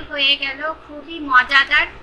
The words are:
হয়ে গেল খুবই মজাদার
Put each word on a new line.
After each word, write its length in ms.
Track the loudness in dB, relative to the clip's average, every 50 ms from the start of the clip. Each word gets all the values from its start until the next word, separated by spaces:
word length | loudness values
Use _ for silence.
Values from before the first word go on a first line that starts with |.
| -10 -8
হয়ে 240 | -4 -2 0 2 2 0 -2
গেল 180 | -6 -6 -6 -6 -6 -6 -8 -12
খুবই 320 | -16 -16 -16 -14 -12 -12 -8 -2 2
মজাদার 560 | 4 4 4 6 4 2 2 4 2 0 0 0 -4 -14